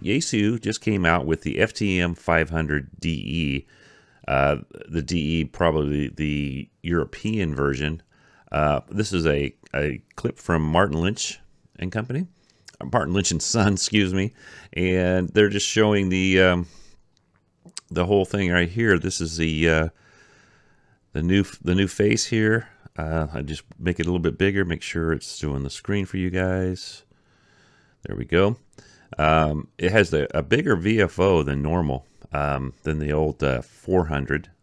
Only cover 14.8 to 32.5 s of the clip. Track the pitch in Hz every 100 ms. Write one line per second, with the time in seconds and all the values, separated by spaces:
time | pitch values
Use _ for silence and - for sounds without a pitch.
14.8 | 90 92 90 92 90 107 104 101 - 110
15.8 | 107 104 95 92 95 92 92 87 85 -
16.8 | - - _ _ _ _ _ _ - -
17.8 | - 85 90 101 92 101 92 90 87 104
18.8 | 113 90 95 - 82 82 82 78 82 80
19.8 | 80 - _ _ _ _ _ _ _ _
20.8 | _ _ _ 71 85 98 95 - - 90
21.8 | 98 - 104 113 - 113 107 113 - -
22.8 | - - 78 80 76 - 71 76 - -
23.8 | 87 85 82 90 82 80 95 98 90 76
24.8 | - 85 82 80 - - 76 69 69 -
25.8 | - 101 95 95 92 92 92 92 92 92
26.8 | - - _ _ _ _ _ _ _ _
27.8 | _ _ - 50 - 85 98 120 _ -
28.8 | - _ _ - 78 80 78 76 - -
29.8 | 90 107 90 76 71 80 69 123 175 95
30.8 | 92 110 92 - 95 87 69 69 73 87
31.8 | 76 65 - _ - 73 73